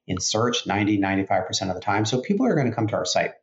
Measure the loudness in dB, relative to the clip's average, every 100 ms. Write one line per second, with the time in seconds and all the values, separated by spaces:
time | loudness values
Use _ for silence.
0 | -6 -4 -2 0 0 0 -2 0 2 2
1 | 2 0 0 0 0 -4 -4 -2 0 0
2 | 0 0 0 0 2 2 0 0 0 0
3 | 0 0 -2 -6